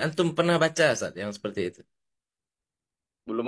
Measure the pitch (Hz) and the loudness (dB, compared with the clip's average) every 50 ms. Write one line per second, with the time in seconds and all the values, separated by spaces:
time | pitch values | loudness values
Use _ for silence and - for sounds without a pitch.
0 | - 160 156 - 175 165 170 170 170 175 170 160 160 160 160 - 160 143 120 - | 2 0 0 0 0 0 2 2 2 2 4 4 2 2 4 2 2 2 2 0
1 | 101 78 - 87 101 104 101 - - 104 98 101 90 90 - - - _ _ _ | -2 -6 -6 -6 -8 -8 -8 -8 -8 -6 -4 -2 -4 -4 -6 -10 -18 _ _ _
2 | _ _ _ _ _ _ _ _ _ _ _ _ _ _ _ _ _ _ _ _ | _ _ _ _ _ _ _ _ _ _ _ _ _ _ _ _ _ _ _ _
3 | _ _ _ _ _ 113 110 117 120 | _ _ _ _ _ -8 -6 -2 2